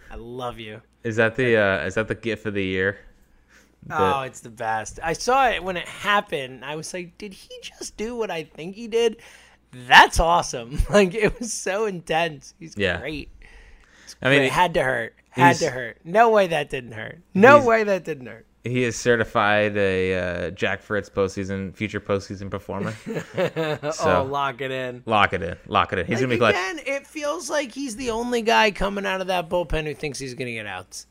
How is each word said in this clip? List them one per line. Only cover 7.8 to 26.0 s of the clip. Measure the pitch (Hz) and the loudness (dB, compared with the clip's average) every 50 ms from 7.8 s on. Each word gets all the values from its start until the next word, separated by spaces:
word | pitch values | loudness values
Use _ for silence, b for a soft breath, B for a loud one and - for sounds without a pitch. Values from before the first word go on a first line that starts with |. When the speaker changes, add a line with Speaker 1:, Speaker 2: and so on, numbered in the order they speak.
| - - - - | -16 -14 -10 -8
Speaker 1:
do | 214 233 247 | -8 -6 -6
what | 233 220 196 | -6 -6 -4
I | 175 165 156 | -6 -6 -8
think | - - - 156 180 196 | -10 -12 -14 -12 -12 -12
he | 208 233 220 | -12 -8 -4
did?" | 214 226 233 226 214 - B B B B B B B B B _ | 0 0 0 0 -2 -4 B B B B B B B B B _
That's | - 127 123 123 143 196 302 - - - | -20 -8 2 8 10 10 10 10 6 2
awesome. | 175 165 170 175 143 - - 127 117 117 143 - - | 2 4 4 4 2 0 -4 -10 -10 -6 -2 -2 0
<laughs> | - | 4
Like, | 156 208 202 180 170 | 6 6 6 4 2
it | 226 208 185 - - | 0 -2 -2 -2 -2
was | 240 214 | -8 -8
so | - - - 202 185 208 226 214 | -8 -6 -6 -4 -4 -2 -2 -4
intense. | 190 170 151 - 165 156 170 165 151 135 - - - - | -4 -6 -4 -2 0 0 0 0 -4 -8 -18 -20 -20 -20
He's | 165 160 - 104 | -20 -12 -6 -2
Speaker 2:
Yeah. | 98 92 87 82 | -2 0 0 -2
Speaker 1:
great. | 120 147 156 143 - - - - B B B B B B B B B B B B B | -6 -8 -10 -10 -12 -14 -18 -20 B B B B B B B B B B B B B
It's | B B B | B B B
Speaker 2:
I | - 131 | 2 4
mean, | 135 139 | 6 6
Speaker 1:
great. | 135 123 | 4 4
Had | 131 160 180 175 165 | 4 2 2 4 4
to | 175 139 | 2 2
hurt. | 131 131 120 113 113 - _ _ _ | 2 0 -2 -4 -8 -10 _ _ _
Had | - 127 170 175 | 0 6 6 6
Speaker 2:
he's | 170 - | 6 4
Speaker 1:
to | 170 147 | 0 -2
hurt. | 123 127 123 113 104 _ - | -2 -4 -8 -10 -12 _ -8
No | 165 175 214 233 233 | 0 4 6 6 6
way | 220 208 196 170 | 6 4 4 2
that | 165 147 147 143 | 0 -2 -4 -4
didn't | 147 131 123 113 117 | -6 -8 -8 -10 -12
hurt. | 110 110 117 - 165 - _ - | -12 -12 -12 -14 -18 -12 _ 4
No | 190 208 254 294 294 | 8 10 10 10 10
Speaker 2:
He's | 269 233 | 8 6
Speaker 1:
way | 226 226 214 | 2 2 2
that | 202 196 185 151 | 0 0 -2 -2
didn't | 170 156 135 127 110 | -6 -10 -8 -10 -14
hurt. | 107 113 - _ _ _ - | -16 -18 -20 _ _ _ -6
Speaker 2:
He | 117 123 127 127 | -2 0 0 0
is | 117 107 - | 0 -2 0
certified | - 123 120 117 107 - - 120 104 104 104 104 104 107 101 104 | 2 4 4 4 4 2 2 2 4 4 4 4 2 2 2 2
a, | 101 95 95 92 92 92 92 92 90 90 87 87 90 82 | 2 2 2 2 2 0 0 0 -2 -4 -4 -4 -6 -6
uh, | |
Jack | 95 - 113 98 98 98 | -6 -4 -4 -4 -4 -4
Fritz | - - 107 101 95 - | -6 -4 -4 -4 -4 -4
postseason, | - 104 98 92 - 101 98 92 98 95 95 92 90 | -2 0 0 0 -2 -4 -6 -4 -4 -6 -6 -8 -8
future | - 107 98 - 101 | -6 -6 -6 -6 -6
postseason | - - 101 98 - - 104 92 98 98 | -4 -2 -2 -2 -2 -6 -12 -12 -10 -10
performer. | 101 95 - - 95 98 101 110 110 - - | -10 -10 -10 -8 -8 -6 -6 -6 -8 -8 -8
Speaker 1:
<laughs> | - 226 - - - - - 185 147 - 160 160 156 151 - - 151 156 | -8 -8 -8 -8 -8 -4 -2 -2 -2 -2 -4 -4 -4 -4 -6 -6 -6 -4
Speaker 2:
So, | - 170 156 - - | -2 0 2 2 2
Speaker 1:
Oh, | 135 135 | 0 -2
lock | 139 143 139 135 127 117 | -2 -2 -2 -4 -4 -6
it | 135 131 | -6 -6
in. | 131 131 127 127 123 123 131 | -6 -6 -6 -8 -10 -8 -4
Speaker 2:
lock | 113 110 104 101 95 | 0 2 4 4 4
it | 101 90 | 2 -2
in. | 87 87 87 - - - | -4 -6 -8 -10 -8 -2
Lock | 101 98 87 - 107 | 0 0 0 0 0
it | |
in. | 95 | -4